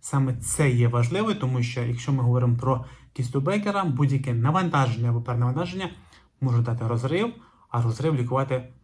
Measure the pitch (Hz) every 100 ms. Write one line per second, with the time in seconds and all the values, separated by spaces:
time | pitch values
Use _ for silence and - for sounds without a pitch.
0 | - 143 131 123 - - 147 120 120 120
1 | 120 185 220 202 131 127 120 - 120 113
2 | - 135 123 123 123 120 127 131 - -
3 | - - 117 139 139 208 208 202 190 127
4 | 143 135 139 120 120 170 180 143 127 110
5 | 117 117 117 120 123 131 180 185 185 -
6 | - - _ _ 135 117 117 117 113 117
7 | 127 165 233 240 - _ _ 120 117 110
8 | 160 151 120 127 135 127 127 -